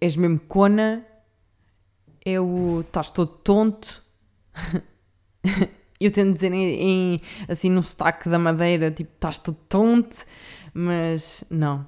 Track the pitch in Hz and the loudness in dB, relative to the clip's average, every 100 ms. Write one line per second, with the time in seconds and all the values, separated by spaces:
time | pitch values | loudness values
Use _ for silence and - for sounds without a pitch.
0 | 175 156 175 160 - 190 202 208 220 226 | -2 0 0 0 0 4 4 4 2 -2
1 | 233 _ _ _ _ _ _ _ _ _ | -10 _ _ _ _ _ _ _ _ _
2 | _ _ - 185 180 180 175 165 165 175 | _ _ -4 -2 0 0 0 -2 -4 -6
3 | 147 - 165 - - 202 220 208 - - | -4 -2 -2 0 2 4 4 0 -10 -20
4 | _ _ _ _ _ - 165 170 - _ | _ _ _ _ _ -14 -8 -8 -8 _
5 | _ _ _ _ 185 196 180 - _ _ | _ _ _ _ -4 -2 -2 -4 _ _
6 | 202 202 196 175 185 180 185 131 190 185 | 0 2 2 2 0 0 -2 0 0 0
7 | 185 170 - - 196 170 185 185 160 - | 0 -2 -6 -14 -10 -2 2 2 0 -2
8 | 160 165 170 170 170 160 175 170 156 156 | -2 -2 0 0 2 2 0 2 0 -4
9 | 156 _ 160 - - 156 _ 190 226 233 | -10 _ -8 -6 -8 -10 _ 2 4 4
10 | 233 - - - - - 151 170 175 175 | 0 -6 -20 -20 -20 -20 -14 -6 -2 -2
11 | 165 160 - - - 165 151 143 | -2 -4 -6 -14 -8 -2 -2 -2